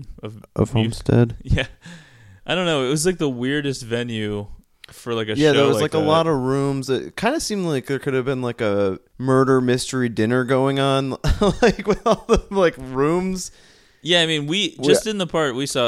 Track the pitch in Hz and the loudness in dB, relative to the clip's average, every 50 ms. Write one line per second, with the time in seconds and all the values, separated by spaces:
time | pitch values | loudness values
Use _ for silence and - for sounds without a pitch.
0 | 139 - - - - 107 110 104 - - _ - 104 - - 113 110 113 117 - | -14 -16 -16 -14 -16 -16 -16 -18 -20 -6 _ -2 -2 0 0 0 0 0 -2 -4
1 | - - - 120 117 117 - - - - - - 127 - - - - 170 170 - | 0 2 4 4 4 2 0 -6 -2 0 0 0 0 -2 -8 -16 -20 -20 -20 -20
2 | - - - - - - - - - - 147 180 185 170 160 139 127 123 147 156 | -20 -20 -20 -20 -20 -20 -20 -12 -6 -4 -2 0 0 0 0 2 0 0 0 0
3 | 151 185 180 160 165 143 127 120 123 131 143 151 143 139 127 - 127 110 117 117 | 0 0 0 0 -2 -2 -2 -2 -2 -2 -2 -2 -2 -4 -4 -6 -6 -4 -4 -4
4 | 120 120 113 110 107 104 104 104 101 - - - _ _ _ _ - - - - | -2 -4 -4 -4 -4 -4 -4 -6 -6 -10 -14 -18 _ _ _ _ -20 -20 -20 -14
5 | - 123 117 113 110 107 107 139 151 151 139 143 143 139 120 107 - - - 160 | -8 -4 -4 -2 -2 -2 0 4 4 4 6 6 4 4 4 2 0 0 0 0
6 | 156 151 156 165 165 165 156 135 127 127 135 139 139 139 139 135 131 131 131 101 | 2 4 4 4 4 2 0 0 0 0 0 0 0 0 -2 -2 -2 -2 -2 -2
7 | 64 - - - 190 233 302 330 - - 214 202 180 170 147 131 - - 139 127 | -2 -6 -6 -4 -2 0 0 -2 -2 -4 -4 -2 -2 -2 -2 -2 -2 -4 -6 -4
8 | - 143 131 131 123 135 135 127 123 120 117 - 117 104 101 101 101 98 95 - | -2 -2 -2 -2 -2 -2 -4 -4 -4 -6 -4 -2 -2 0 0 2 0 0 -2 -4
9 | - _ _ - 127 131 131 131 135 131 135 131 127 123 123 127 - - - 131 | -10 _ _ -4 0 2 4 4 6 6 4 4 4 2 0 0 -2 -4 -2 -2
10 | 123 120 107 107 110 113 123 127 127 120 135 127 135 139 139 139 135 139 135 135 | -2 0 0 0 2 2 2 0 2 2 2 2 2 2 0 0 0 2 0 0
11 | 135 135 123 - - 151 - - 208 196 156 - 254 220 180 - 190 202 190 - | 0 -2 -6 -2 0 0 2 2 2 0 2 4 4 2 2 2 -2 -2 -4 0
12 | - 233 214 - - - 226 - - - 202 196 180 165 - - 135 131 131 131 | 0 0 0 0 2 2 0 0 0 -2 0 0 2 0 0 -4 -8 -6 -2 0
13 | 139 151 170 180 185 190 185 185 - - - _ _ _ _ _ _ _ _ _ | 0 0 0 -2 -2 -4 -6 -6 -8 -12 -16 _ _ _ _ _ _ _ _ _
14 | - 151 175 175 165 160 160 151 143 147 170 202 202 - - - 127 143 - - | -4 0 0 2 2 0 0 -2 -2 -2 -2 -2 -2 -4 -4 -2 2 2 2 2
15 | - 214 214 202 185 156 - 165 156 139 113 127 143 139 - 135 120 | 2 -2 -4 -4 -4 -2 -2 -2 -2 -2 -2 -4 -6 -4 -2 0 0